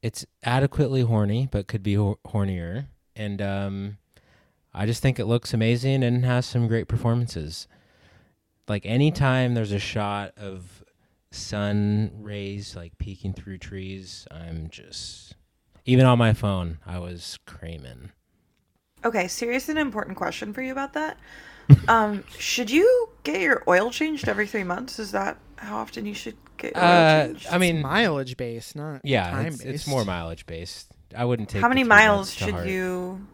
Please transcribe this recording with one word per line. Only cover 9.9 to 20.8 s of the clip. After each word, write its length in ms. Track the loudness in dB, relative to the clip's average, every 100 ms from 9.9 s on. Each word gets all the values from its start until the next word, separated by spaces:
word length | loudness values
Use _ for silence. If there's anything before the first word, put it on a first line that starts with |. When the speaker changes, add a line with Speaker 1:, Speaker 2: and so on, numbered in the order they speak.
| -4 -2 -4 -6 -12
Speaker 1:
of 460 | -14 -14 -16 -20 -20 _ _ _ _
sun 800 | -16 -8 -4 0 2 2 2 0 -6
rays, 560 | -12 -8 -8 -8 -10 -14
like, 220 | -16 -10
peeking 360 | -10 -8 -8
through 260 | -8 -12 -14
trees, 680 | -12 -12 -10 -12 -14 -18 -18
I'm 380 | -16 -12 -10 -12
just, 680 | -14 -18 -16 -14 -18 -20 -20 _ _ _ _ 2
even 200 | 6 8
on 120 | 6
my 160 | 6
phone, 460 | 4 0 -2 -4 -8 -10
I 140 | -10
was 400 | -8 -12 -14 -16 -18
creaming. 680 | -16 -14 -14 -16 -18 -20 _ _ _ _ _ _ _ _ _
Speaker 2:
Okay, 240 | -2 0 -2
serious 420 | -4 -2 -4 -2
and 80 | -2
important 380 | -2 -4 -8 -6
question 340 | -6 -6 -10
for 80 | -8
you 100 | -8
about 220 | -8